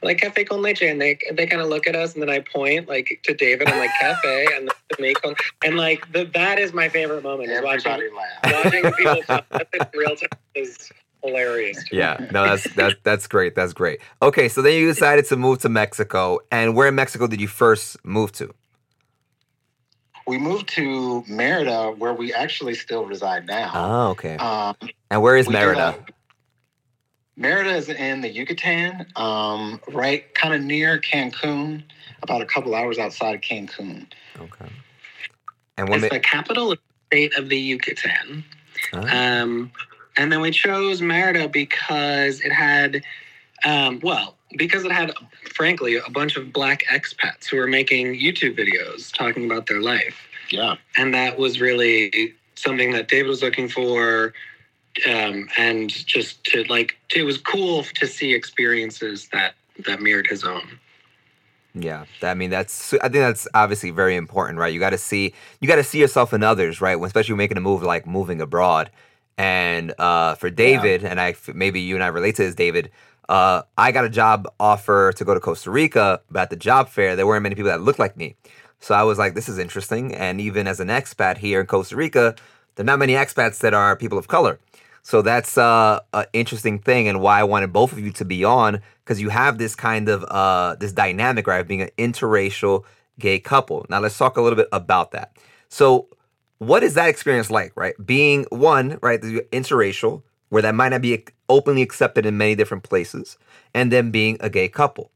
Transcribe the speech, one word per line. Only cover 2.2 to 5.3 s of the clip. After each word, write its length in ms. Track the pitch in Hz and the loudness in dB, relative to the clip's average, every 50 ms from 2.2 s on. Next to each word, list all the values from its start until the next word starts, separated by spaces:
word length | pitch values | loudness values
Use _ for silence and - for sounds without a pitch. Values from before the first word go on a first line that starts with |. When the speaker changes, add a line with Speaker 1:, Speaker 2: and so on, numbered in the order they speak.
Speaker 1:
then 80 | 151 143 | -4 -2
I 120 | 143 139 | -4 -4
point, 480 | 135 - - 147 139 139 147 165 170 - | -6 -6 -6 -2 0 0 0 0 -2 -4
like, 300 | 143 131 123 - - - - | -6 -6 -4 -6 -8 -6 -4
to 100 | - 151 | -4 -2
David. 360 | 147 143 127 123 127 143 143 | 0 2 0 2 2 0 0
I'm 100 | - - | 0 0
like, 120 | 123 - 807 807 | -2 -2 0 0
"Cafe," 500 | - 131 - - - 143 131 135 143 151 151 | 0 0 0 0 -2 -2 0 0 0 0 0
and 140 | 143 135 131 | -2 -6 -8
then 280 | - _ _ _ - | -8 _ _ _ -10
to 60 | 139 139 | -6 -2
me, 120 | 131 139 | -2 -2
con-, 200 | 139 - 151 | 0 -2 -4